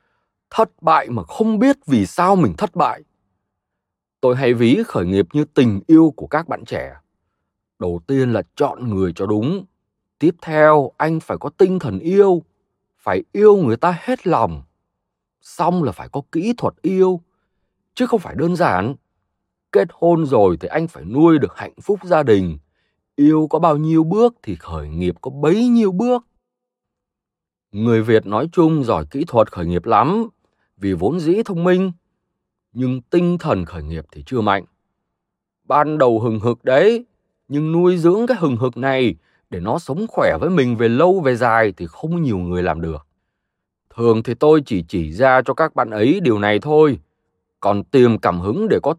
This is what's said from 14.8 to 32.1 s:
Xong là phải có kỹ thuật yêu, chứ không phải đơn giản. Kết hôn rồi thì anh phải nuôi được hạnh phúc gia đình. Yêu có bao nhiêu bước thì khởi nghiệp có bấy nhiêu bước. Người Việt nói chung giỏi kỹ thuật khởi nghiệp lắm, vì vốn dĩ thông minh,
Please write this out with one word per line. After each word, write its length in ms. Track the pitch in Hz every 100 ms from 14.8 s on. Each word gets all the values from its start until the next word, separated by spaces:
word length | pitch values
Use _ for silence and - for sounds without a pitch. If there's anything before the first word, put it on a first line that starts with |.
| _ _ _ _ _ _
Xong 420 | _ - 165 175
là 100 | 131
phải 160 | 87 60
có 120 | 139 -
kỹ 220 | - 214 240
thuật 180 | - -
yêu, 380 | - 185 185 175 _ _ _ _ _ _ _
chứ 120 | - 247
không 140 | 220
phải 140 | -
đơn 220 | 117 170 170
giản. 380 | 156 92 110 143 _ _ _ _ _ _ _
Kết 160 | 202 185
hôn 340 | - 170 165 147
rồi 300 | 123 98 82
thì 80 | 85
anh 200 | 156 165
phải 160 | -
nuôi 340 | 82 131 165 156
được 180 | 104 -
hạnh 180 | 101 -
phúc 160 | - 202
gia 200 | 185 160
đình. 360 | 135 101 87 76 _ _ _ _ _ -
Yêu 300 | 147 156 151
có 80 | 156
bao 180 | 170 147
nhiêu 280 | 156 160
bước 300 | 160 208 240 -
thì 120 | - 82
khởi 320 | - 80 73
nghiệp 260 | 80 90 85
có 100 | 131
bấy 380 | 139 151 208 247
nhiêu 240 | 233 202
bước. 340 | 180 240 240 _ _ _ _ _ _ _ _ _ _ _ _ _ _ _
Người 300 | 101 117 113
Việt 240 | 113 110 95
nói 220 | 107 165
chung 320 | 175 160 160
giỏi 220 | 117 87 78
kỹ 140 | 139
thuật 280 | 175 117 107
khởi 140 | 92 85
nghiệp 180 | 87
lắm, 440 | 113 107 135 214 226 _ _ _ _ _
vì 160 | 95
vốn 280 | 180 143 180
dĩ 220 | 160 202
thông 220 | 226 170
minh, 280 | 180 185 190 170 _